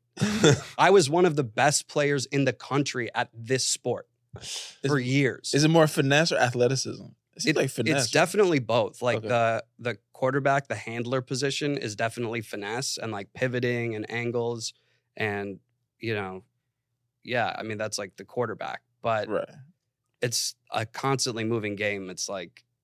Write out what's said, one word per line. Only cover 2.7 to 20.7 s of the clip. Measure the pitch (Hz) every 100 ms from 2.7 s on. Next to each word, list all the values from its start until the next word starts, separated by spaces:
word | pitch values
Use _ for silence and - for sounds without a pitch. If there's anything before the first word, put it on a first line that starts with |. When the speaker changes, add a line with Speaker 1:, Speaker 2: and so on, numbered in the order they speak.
| 139 139 127 113 117
Speaker 2:
at | 120
this | 113 113 131 -
sport | - 127 104 - _ _ -
Speaker 3:
Is, | - - - - 139
Speaker 2:
for | 143
years. | 123 139 131 - -
Speaker 3:
is | 139
it | 156
more | 165 151
finesse | - 135 143 165
or | 151
athleticism? | 123 120 123 131 113 - - - _ -
It |
seems | 202 156
Speaker 2:
It, |
Speaker 3:
like | 135
finesse. | - 117 143
Speaker 2:
it's | 117
definitely | 143 170 202 185 143
both. | 113 117 101 -
Like, | 120 110
Speaker 3:
Okay. | 110
Speaker 2:
the, | 120 113 113 - _
the | 120 110 _
quarterback, | - 131 139 139 139 -
the | 107
handler | 117 117 117 131
position | 127 131 143 - 147 139
is | 110 104
definitely | 113 - 113 117
finesse | 110 104 101 120 127 -
and, | 113
like, | 104 101
pivoting | - 127 123 123 120 117 107
and | -
angles | 113 120 120 117 117 - - _ _ _ -
and, | 107 101 101 95 _ _ _ _
you | 113
know, | 104 95 95 - _ _ _ _ _ _ _
yeah, | - 123 98 -
I |
mean, | 110 104
that's, | 107 -
like, | 101 -
the | 98
quarterback. | 123 117 90 82 - _ _
But | 117 110 104
Speaker 3:
Right. | 95 - - 135 _ _ _ _ _
Speaker 2:
it's | 123 113 - - _